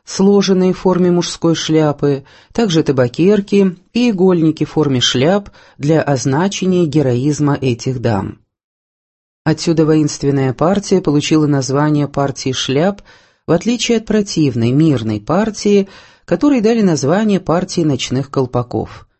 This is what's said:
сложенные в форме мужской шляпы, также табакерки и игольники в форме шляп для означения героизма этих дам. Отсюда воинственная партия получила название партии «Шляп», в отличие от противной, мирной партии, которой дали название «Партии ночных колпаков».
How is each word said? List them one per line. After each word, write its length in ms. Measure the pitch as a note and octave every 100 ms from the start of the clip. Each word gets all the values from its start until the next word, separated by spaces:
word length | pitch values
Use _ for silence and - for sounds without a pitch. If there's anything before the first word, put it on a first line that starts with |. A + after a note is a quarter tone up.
| -
сложенные 680 | - F#3+ G3+ G3 F#3 F#3
в 40 | F3+
форме 320 | F#3+ F3 F3+
мужской 460 | F3 E3 - E3 D#3+
шляпы, 680 | - D#3 D3+ C#3 C#3+ C#3 - - -
также 300 | - A3+ D#3+
табакерки 920 | D3 C3 B2 - F3+ G#3 G3+ G3+ F#3+ E3+ _
и 180 | A3+ B3
игольники 520 | F#3+ F#3 F3+ D#3 D3+
в 60 | D3
форме 320 | D#3 D3 B2+
шляп 480 | - B2 C#3+ G3+ G3+ - - -
для 240 | C#3 D#3+
означения 840 | - C3+ C#3 C3+ G3 - F#3 F3+ E3
героизма 680 | D3+ C3+ A#2+ C#3+ D3 D3 C#3+
этих 440 | C3+ A#2+ C3+ C3
дам. 400 | A#2 G2+ G#2 - _ _ _ _ _ _ _ _ _ _
Отсюда 440 | - D#3 E3+ D#3 D#3
воинственная 640 | D#3 D3 - C#3 C#3 C3
партия 480 | B2+ D#3+ G3+ - F#3
получила 460 | E3+ D3 - D#3 D3
название 600 | C#3+ B2+ C3+ D3+ D3 C#3+
партии 440 | C#3+ C#3 - C3
«Шляп», 500 | B2+ - C3 F3+ G3+ - - _ _ -
в 40 |
отличие 460 | E3+ G#3+ A#3+ - A3+
от 80 | A3
противной, 680 | G#3+ G3+ - D3 A#2 A#2
мирной 480 | C#3 D#3+ C3 A2 G#2+
партии, 720 | G#2 E3+ A3 G#3 G#3 G3+ G3 - - _ -
которой 360 | - D4 C4
дали 220 | G#3 A#3
название 560 | G3 D3+ C3 F#3 A3 F#3
«Партии 420 | - E3 F#3 -
ночных 480 | D#3 C3 - B2+ C#3
колпаков». 800 | - B2+ B2 A#2+ A2 - - -